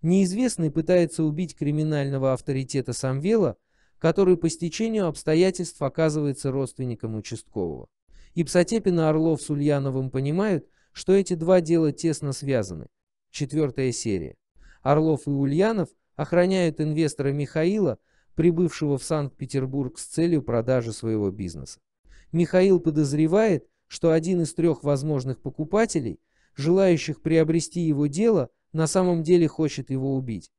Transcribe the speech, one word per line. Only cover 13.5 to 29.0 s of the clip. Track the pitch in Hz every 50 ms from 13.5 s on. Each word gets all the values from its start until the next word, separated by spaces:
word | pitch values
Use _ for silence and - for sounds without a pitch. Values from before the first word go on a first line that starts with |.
| - 151 156 139 - - 135 131 117
серия. | - - 117 101 92 80 64 - _ _ _ _ _ - - - _
Орлов | _ 135 143 151 156 160 156 135 - 143
и |
Ульянов | 143 139 139 139 139 160 190 220 226 208 165 - _ _ _ _ _
охраняют | - 147 - - 175 180 185 190 190 180 165 151 -
инвестора | 156 151 151 151 165 147 147 - 143 139
Михаила, | 139 143 147 127 - 156 156 175 202 220 196 151 110 - _ _ _ _ _ _ _
прибывшего | - 160 180 170 160 180 160 - - 156 147 143 131
в | -
Санкт-Петербург | - 165 156 143 135 _ _ 139 123 - 135 131 131 131 143 135 131 - -
с | -
целью | - - - 165 170 170 151
продажи | 127 - 117 117 110 120 131 127 117 113
своего | 107 - - 113 110 107 104 98
бизнеса. | 95 104 101 87 80 76 65 - - _ _ _ _ _ _ _ - - _ _ -
Михаил | 165 175 156 - 185 185 196 190 175
подозревает, | 170 165 151 151 151 135 139 151 156 160 165 202 220 226 185 135 - _ _ _ _ _
что | - - - 165
один | 160 165 160 170 190 175
из | 165 147 -
трех | - 156 170 160 - -
возможных | 143 143 135 135 156 151 139 123 131 127 -
покупателей – | - 135 - - 156 151 - 208 226 226 - 170 160 113 80 - _ _ _ _ _ _ _
желающих | - 139 156 175 190 196 185 175 151 - - 151 -
приобрести | - 156 160 165 160 151 165 170 156 - - 175
его | 170 160 151 139 147 147
дело, | 139 160 214 233 220 180 127 - _ _ _ _ _
на | 156 160
самом | 151 - 190